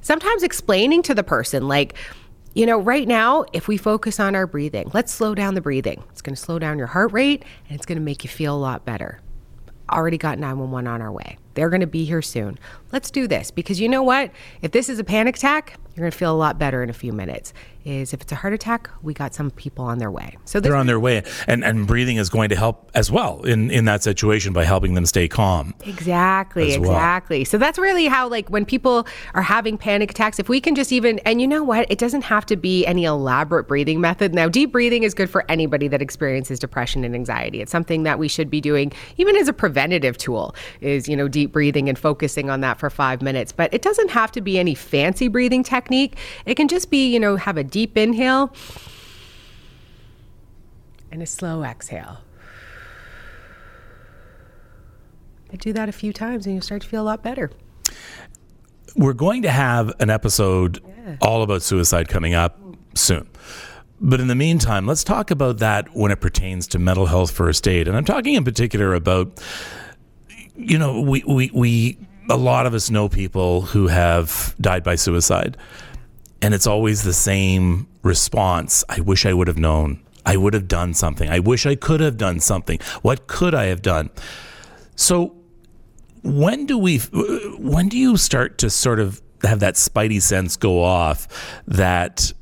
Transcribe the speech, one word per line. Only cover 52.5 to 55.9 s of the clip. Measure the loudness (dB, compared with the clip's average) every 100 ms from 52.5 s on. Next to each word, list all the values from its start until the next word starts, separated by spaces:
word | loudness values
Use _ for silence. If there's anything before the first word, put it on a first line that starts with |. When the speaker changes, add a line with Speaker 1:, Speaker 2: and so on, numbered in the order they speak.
| -20 -20 -20 -20 -20 -20 -20 -20 -20 -20 -20 -20 -20 -20 -20 -20 -20 -20 -20 -20 -20 -20 -20 -20 -20 -20 -20 -20 -20 -20
Speaker 1:
And | -10
do | -6
that | -4
a | -6